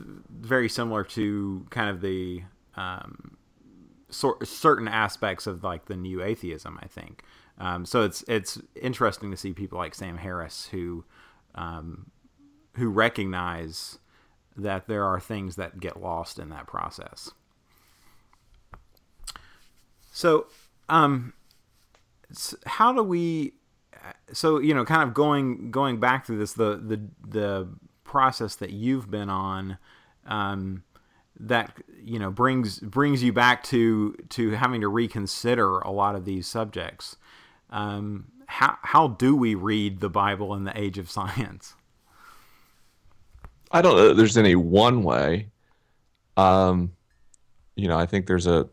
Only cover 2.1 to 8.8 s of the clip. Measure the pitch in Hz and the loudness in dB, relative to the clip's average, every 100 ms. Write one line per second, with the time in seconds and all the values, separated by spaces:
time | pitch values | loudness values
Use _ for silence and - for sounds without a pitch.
2.1 | 95 90 90 92 _ _ - 92 92 - | -6 -6 -10 -14 _ _ -12 -10 -12 -14
3.1 | - - _ _ _ _ - 80 _ _ | -20 -20 _ _ _ _ -20 -20 _ _
4.1 | - 139 - - - 160 135 110 110 104 | -4 -2 -2 -8 0 2 2 0 -2 -2
5.1 | - 107 92 110 87 92 85 - 92 92 | -2 -6 -4 -8 -8 -8 -8 -10 -10 -8
6.1 | 92 98 117 90 78 80 82 - - 85 | -6 -6 -6 -8 -12 -14 -18 -18 -18 -20
7.1 | - - _ _ - 92 87 87 123 104 | -20 -20 _ _ -10 -8 -6 -2 0 0
8.1 | - - 113 95 - - - | -2 -4 -4 -4 -12 -16 -10